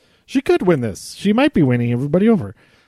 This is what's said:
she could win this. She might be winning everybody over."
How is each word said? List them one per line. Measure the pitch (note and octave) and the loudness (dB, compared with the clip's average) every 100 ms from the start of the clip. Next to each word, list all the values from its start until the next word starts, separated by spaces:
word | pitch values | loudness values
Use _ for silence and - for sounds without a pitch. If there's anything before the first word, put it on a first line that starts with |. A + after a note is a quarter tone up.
| _ _ | _ _
she | - C4+ | -8 -4
could | - F4 | 0 0
win | F#3 D3+ | 2 0
this. | A#2 F2 - | -2 -8 -14
She | - G3 | -6 -2
might | A3 D4+ | 2 2
be | A#3 | 2
winning | C3+ B2 A#2+ | 2 0 -2
everybody | A#2+ C#3+ F3 A3 | -2 -2 2 2
over." | G#3+ G2+ - _ _ | 2 -2 -12 _ _